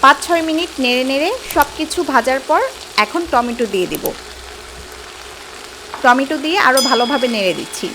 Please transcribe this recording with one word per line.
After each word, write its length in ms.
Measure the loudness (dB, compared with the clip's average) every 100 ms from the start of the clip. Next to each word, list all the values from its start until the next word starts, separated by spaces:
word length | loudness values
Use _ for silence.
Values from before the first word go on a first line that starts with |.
পাঁচ 140 | 8 6 4
ছয় 180 | 2 4
মিনিট 220 | 0 -2 0
নেড়ে 240 | 2 2 2
নেড়ে 180 | 2 2 0 -2
সব 140 | 2 2 0
কিছু 220 | -4 -2
ভাজার 360 | 2 4 4 0 2
পর 120 | 2 2 -4 -6 0
এখন 240 | 0 0 2
টমেটো 340 | 2 2 0 0
দিয়ে 140 | 0 0
দিব। 140 | -2 -4 -6 -14 -16 -16 -16 -16 -16 -16 -16 -16 -16 -16 -16 -16 -16 -16 -16 -14 -2
টমেটো 360 | -2 0 -2 -4
দিয়ে 140 | -2 2 2
আরও 120 | 2 2
ভালোভাবে 380 | 0 2 0 0 0
নেড়ে 180 | 0 0
দিচ্ছি। 280 | -6 -8 -8